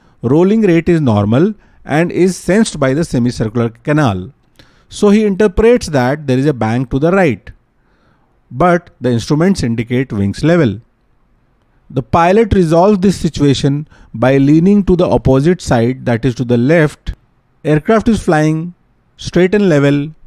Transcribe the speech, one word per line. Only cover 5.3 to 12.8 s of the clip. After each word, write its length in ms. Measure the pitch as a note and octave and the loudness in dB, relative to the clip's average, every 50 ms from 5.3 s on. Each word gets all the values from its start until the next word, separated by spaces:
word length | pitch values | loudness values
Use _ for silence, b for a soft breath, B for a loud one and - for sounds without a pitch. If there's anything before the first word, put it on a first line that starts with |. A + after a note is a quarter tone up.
| G3 F3+ G#3+ G#3 F3+ - G#3+ A3+ B3 A#3+ - | -2 -2 -2 -4 -2 2 2 2 2 2 0
that 400 | F#3 D3+ C3+ B2 B2+ C#3+ D3+ D3+ | -2 -2 -2 -2 -2 -2 -4 -4
there 120 | C3+ B2+ C3 | -2 -2 0
is 80 | C#3 | 0
a 60 | D#3 C#3 | -2 -2
bank 380 | A#2 A2+ A2 A#2 B2 C3 - | -2 -4 -4 -2 -4 -4 -4
to 80 | - C3+ | -4 -2
the 120 | D3 E3+ | 0 0
right, 400 | F#3 G3 F#3 D3 A2 F#2 _ - - _ _ _ _ _ _ _ _ _ _ _ _ _ _ _ _ _ _ _ | 0 2 0 0 -2 -4 _ -20 -20 _ _ _ _ _ _ _ _ _ _ _ _ _ _ _ _ _ _ _
but 400 | A#2+ B2+ E3+ F3+ F3 F3 - - _ _ | -6 -2 0 2 2 0 -2 -6 _ _
the 100 | A#2+ B2+ | -4 -2
instruments 520 | B2 A2+ - - D#3 D3 E3 G3 F#3+ - - | -2 -2 -2 -2 -2 0 2 0 0 0 -2
indicate 500 | A#2+ A#2 A#2 A#2 A#2 B2+ B2 C#3 - B2+ | -4 -4 -4 -4 -4 -4 -4 -4 -4 -4
wings 320 | G2+ G2+ G2+ G2 - - | -4 -2 -4 -4 -2 0
level. 360 | D3+ F3 F3+ D3+ A2 G2 G#2+ - _ _ _ _ _ _ _ _ _ _ _ _ _ _ _ _ _ _ _ _ _ | 0 2 2 2 0 -2 -6 -12 _ _ _ _ _ _ _ _ _ _ _ _ _ _ _ _ _ _ _ _ _
The 140 | - - - | -8 -8 -8
pilot 500 | - - F3 E3 F3 G3 A3 A#3 G3 - | -2 0 2 2 4 4 2 2 2 2
resolves 440 | G3 F3+ D#3 E3 E3 | 0 2 2 2 2